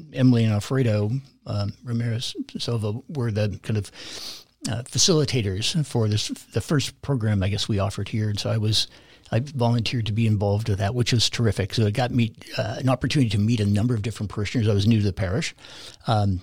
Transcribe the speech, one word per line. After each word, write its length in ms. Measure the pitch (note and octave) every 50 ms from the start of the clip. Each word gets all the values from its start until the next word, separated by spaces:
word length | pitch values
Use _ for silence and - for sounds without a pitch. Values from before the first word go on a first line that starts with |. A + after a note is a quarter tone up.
| E3 D#3 -
Emily 300 | C#3 C3 B2+ B2 A#2 A2+
and 80 | A2+ G#2+
Alfredo, 560 | G#2 G#2 - C#3 C3 C3+ A#2 G#2+ G#2 G#2 G#2 B2 C3+ C3+ - _ _ - -
um, 240 | A2 G#2 G2+ G2+ G2+ - -
Ramirez 500 | B2+ A#2 A#2 A#2 A#2+ A2+ A2+ B2 - - G4+ C#4 - - -
Silva 420 | - - A#2+ A#2 G#2 G#2+ G#2 A#2+ - -
were 240 | F3 C#3+ B2 A#2+
the 260 | G#2+ G#2 - A#2+ F2+ F#2+ -
kind 140 | - A#2 G#2+
of, 120 | G2+ - - - - - - - - - - - - _ _ _ D#4+ -
uh, 140 | - A#2 B2+
facilitators 1040 | - - B2+ - - F3+ D#3 D3 - - C3 G#2+ G2+ F#2+ F#2 A2 - - F3 D3
for 240 | - - A#2+ A2+ G#2+
this, 180 | G#2 G#2 - - - - - -
the 80 | - A2+
first 420 | - - E3+ C#3+ - - - _
program, 400 | - - C#3+ B2+ G#2+ A2 G#2+ G2+
I 60 | G#2 G#2+
guess, 220 | G2+ G#2+ - -
we 100 | A#2 G2
offered 300 | G2 F#2+ - - G2+ -
here. 180 | - A2 G#2+ G#2+
And 100 | G#2 G#2
so 120 | - A2
I 80 | A2 A2+
was, 300 | G#2 G#2+ G#2+ - - - - - - - - - - -
I 80 | - A2
volunteered 640 | A#2+ - - C3+ A#2+ A#2 A#2 A#2+ A2 - - B2 A2 G#2
to 40 |
be 160 | G#2 A2 A#2 A2+
involved 400 | G#2+ G2+ G2+ G2+ G2+ G#2 A2+ A2
with 120 | G2+ F2+
that, 140 | A2 G2+ A#2
which 200 | B2 A#2+ - -
was 160 | A#2 - -
terrific. 440 | - - A#2+ A2+ F#2+ - F#2+ - -
So 100 | - A2+
it 80 | G#2 G#2
got 180 | C#3 B2+ A#2+
me, 220 | B2+ B2+ A#2 A2 - - - - - -
uh, 180 | G#2+ G#2+ A2 -
an 120 | C3+ C3
opportunity 400 | C3 - - C3 F#2+ D3+ C3+ A2+
to 80 | G2 G2+
meet 240 | G2+ G#2+ A#2+ A#2
a 40 | G#2
number 280 | G2+ G2+ G#2 G#2 B2 B2+
of 80 | A2
different 280 | G2+ A#2+ G#2 - G#2+ G2 -
parishioners. 340 | - G#2 G2 - C3 A2 G#2+
I 60 | A2
was 120 | G2+ F#2+
new 140 | G#2+ A#2 A2
to 60 | G2+
the 80 | G#2 -
parish, 420 | - G2+ F#2 F#2 B2 D3+ - - _ - - - - - - - - - -
um, 340 | A#2+ G#2+ G#2 G2+ F#2+ F2